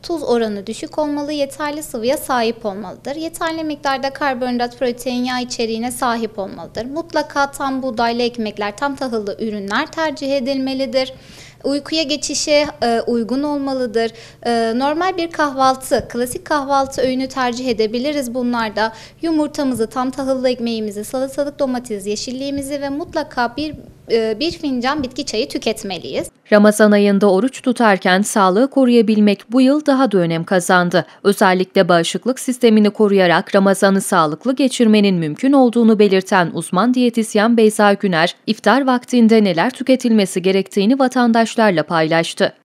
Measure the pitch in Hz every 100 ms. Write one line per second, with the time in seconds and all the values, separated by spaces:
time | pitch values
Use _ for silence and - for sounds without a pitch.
0 | - 339 285 240 220 202 196 220 311 -
1 | 302 294 294 302 277 277 294 294 302 247
2 | 226 302 302 254 226 233 214 190 190 -
3 | 240 302 320 330 330 320 311 294 277 269
4 | 269 269 285 247 254 247 240 247 254 240
5 | 262 247 247 254 247 - 226 226 240 247
6 | 254 233 220 214 190 - 165 - 247 294
7 | 330 311 302 294 277 277 277 262 262 226
8 | 233 240 240 240 214 202 208 208 285 269
9 | 262 226 202 - 226 208 196 220 311 320
10 | 320 277 269 277 247 269 262 262 269 262
11 | 254 - - - - - 262 285 285 320
12 | 285 294 - 285 - 294 285 - 240 233
13 | - 240 214 262 294 294 269 262 247 214
14 | 226 233 - - 240 233 226 226 277 311
15 | 370 370 330 - 294 262 262 262 - 247
16 | - 240 247 370 - 302 269 277 269 269
17 | 254 254 262 262 247 233 254 214 220 240
18 | 277 294 247 247 240 240 220 202 220 -
19 | - _ 330 311 302 302 277 233 220 262
20 | 254 262 269 262 254 247 233 226 214 202
21 | 214 262 269 269 285 285 277 247 247 208
22 | 190 214 - 254 277 285 269 285 277 285
23 | 339 320 294 - 240 262 302 - - -
24 | - 226 220 220 320 330 302 254 247 302
25 | 247 - 277 214 269 277 233 214 196 180
26 | - 202 339 _ _ 208 208 208 214 208
27 | 202 196 208 185 262 - 262 240 226 185
28 | 185 185 208 220 185 190 269 269 254 240
29 | 214 214 208 196 - 247 262 302 294 262
30 | 269 196 170 165 165 185 180 185 175 175
31 | - - 196 196 196 185 190 - 180 175
32 | 170 185 226 247 - 247 233 220 208 208
33 | 208 196 180 165 202 202 196 190 196 196
34 | - 185 156 156 240 269 269 - 226 214
35 | 202 180 156 151 269 277 254 233 226 214
36 | 208 190 185 190 180 - 165 180 233 254
37 | 247 233 214 214 220 233 214 208 208 202
38 | 202 165 170 - - - 208 247 262 247
39 | - 247 220 226 202 160 208 - 247 254
40 | 240 220 190 185 180 196 190 214 196 269
41 | 254 254 240 226 226 - 214 165 151 170
42 | 160 165 165 - 196 _